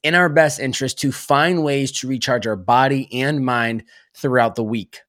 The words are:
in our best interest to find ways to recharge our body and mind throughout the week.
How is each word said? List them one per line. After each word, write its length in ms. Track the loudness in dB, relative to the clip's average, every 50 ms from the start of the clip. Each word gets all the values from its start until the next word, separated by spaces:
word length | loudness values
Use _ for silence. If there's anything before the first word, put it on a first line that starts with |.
| -2
in 100 | 0 2
our 160 | 2 2 4
best 300 | 4 4 4 4 2 -2
interest 400 | -4 -6 -4 -4 -4 -6 -4 -2
to 120 | -2 -2
find 520 | -4 -4 -2 0 2 2 4 2 2 0 0
ways 280 | 0 0 0 -2 -2 -4
to 140 | -6 -6 -6
recharge 380 | -4 -4 -2 -2 -2 -2 0
our 100 | -2 -4
body 540 | -4 0 2 4 4 4 4 2 0 -2 -4
and 320 | -4 -4 -2 -2 -2 -2 0
mind 420 | 0 0 0 0 -2 -2 -6 -8 _ _ -20 _ _ _
throughout 400 | -6 -4 -2 0 2 0 0 0
the 100 | -2 -4
week. 360 | -4 -4 -6 -8 -10 -14 -20 -20